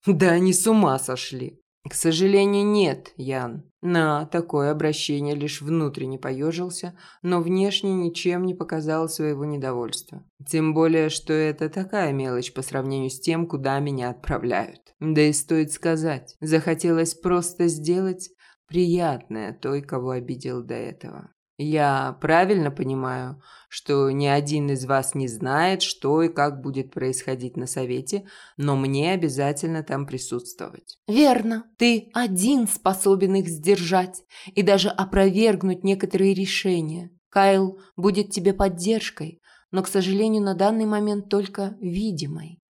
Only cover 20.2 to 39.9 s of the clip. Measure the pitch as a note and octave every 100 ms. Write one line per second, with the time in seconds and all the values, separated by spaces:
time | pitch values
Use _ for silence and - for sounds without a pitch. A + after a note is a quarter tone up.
20.2 | A#2+ C3 B2+ B2 A#2+ A#2+ A2+ - - -
21.2 | - _ _ - D3 D#3 C#3+ C3+ C3+ -
22.2 | D#3 E3 F#3+ G3+ D3 C#3 C3 C3+ C3 B2+
23.2 | B2+ C#3 _ - _ - - C#3+ C3+ C#3
24.2 | C#3+ C#3+ D3 D3+ C#3+ C3+ B2+ C3+ C3 C#3
25.2 | C3 A2+ B2+ C#3+ F3+ F#3+ - - C3+ D#3
26.2 | E3 E3 D3 C#3 C3+ C3 C3 - C3 B2+
27.2 | - C3 B2 - B2+ - B2+ B2+ C#3 G3+
28.2 | G3 - - - C#3+ C3+ C3+ C#3 D#3+ F#3+
29.2 | D#3+ C3+ C#3+ D3 E3 D#3+ D#3 C#3 C#3 C3
30.2 | - B2 B2 - - - - - - A3
31.2 | D4 B3 A3 A3+ - _ A#3+ A#3 - A#3
32.2 | A#3+ F3+ G#3+ C#4 A3 - F#3+ F#3+ G3+ G3
33.2 | F#3+ G3 E3+ D#3+ D#3+ G3 E3+ F#3 F#3 -
34.2 | _ - - G#3 F#3+ G3 G3 - F#3+ G3
35.2 | G3 F#3+ A3+ G3 F#3+ F#3 G3 G3 F#3+ F#3
36.2 | G3 F#3+ F#3+ - F#3+ F3 D#3 E3 F3 _
37.2 | _ G3+ G3 F#3+ F#3+ F#3+ - - F#3+ F#3+
38.2 | G#3 - F3+ G3 G3 F3 F#3 A3 - -
39.2 | D#3 E3 _ _ _ F#3+ F#3